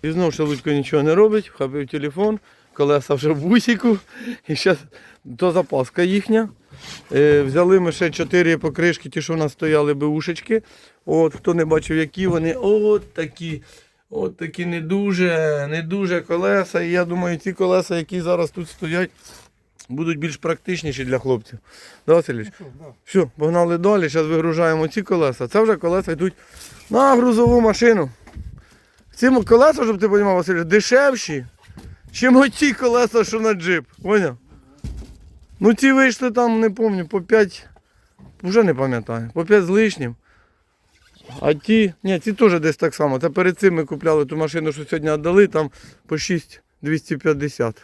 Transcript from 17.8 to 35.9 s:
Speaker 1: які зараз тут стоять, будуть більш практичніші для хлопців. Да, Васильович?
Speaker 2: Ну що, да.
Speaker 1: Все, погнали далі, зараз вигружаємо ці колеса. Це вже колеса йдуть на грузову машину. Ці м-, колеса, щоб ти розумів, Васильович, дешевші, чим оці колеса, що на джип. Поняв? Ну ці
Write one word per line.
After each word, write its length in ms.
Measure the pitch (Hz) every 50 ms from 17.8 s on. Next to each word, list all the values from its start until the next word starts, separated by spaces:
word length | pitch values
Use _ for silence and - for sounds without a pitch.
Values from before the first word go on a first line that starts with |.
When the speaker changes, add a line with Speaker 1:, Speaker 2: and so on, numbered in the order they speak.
| 175 - 180
Speaker 1:
які 240 | 170 156 - 185 180
зараз 300 | 165 170 180 170 170 151
тут 180 | _ 185 170 -
стоять, 400 | - _ 185 156 165 180 185 - _ _ - - - - - _ _ _ _ _ _ _ - -
будуть 300 | 123 143 165 165 165 143
більш 180 | 151 165 139
практичніші 680 | - - 165 165 - _ - 180 160 156 151 127 131 131
для 140 | 127 131 123
хлопців. 400 | 127 131 127 110 - - - 107 _ _ - - - - - _ _
Да, 60 | - 160
Васильович? 340 | 170 160 - 131 113 107 107 - _
Speaker 2:
Ну 60 | 190
що, 0 | 139 123 139
да. 60 | 160 143 123 _ _
Speaker 1:
Все, 220 | - - 190 165 123 _
погнали 400 | - 147 156 170 175 175 170 175
далі, 300 | 170 175 202 214 202 170
зараз 200 | 147 135 160 156 156
вигружаємо 580 | 165 160 160 170 160 165 170 160 160 160 156
ці 140 | 156 - 220
колеса. 460 | 185 - 190 170 156 135 120 - 127
Це 140 | 120 - 208
вже 140 | 220 220 208
колеса 360 | 156 175 165 175 190 180 185
йдуть 220 | 165 143 180 185 - _ - _ - - - - - - - -
на 260 | 214 240 269 277 269
грузову 460 | 240 240 247 226 220 240 240 240 240
машину. 480 | 226 220 190 - 233 240 226 196 151 127 117 _ - - - - - - - - _ _ _ _ _ _ _ _ _ _ _
Ці 100 | - 233
м-, 180 | 254 262 247 196
колеса, 400 | - 226 233 269 311 294 - 247
щоб 160 | 220 214 180
ти 80 | 208
розумів, 260 | 202 202 208 208 202 190
Васильович, 340 | 180 160 180 185 170 170
дешевші, 760 | 160 185 214 196 - 247 262 285 285 262 214 - - 151 135 127 - _ _ _ - - - - - - _ _ -
чим 240 | - - 233 254 254
оці 360 | 262 277 254 - - 302 285 233
колеса, 500 | - 254 240 233 240 247 - - 233 208
що 160 | 170 220 226
на 140 | 220 220 208
джип. 320 | 175 165 180 180 160 127 _ _ - -
Поняв? 340 | 190 214 208 180 143 123 120 _ _ - - _ _ _ _ - - - - - - - - - - - - - _ - -
Ну 140 | 185 214 226
ці 180 | - 269 269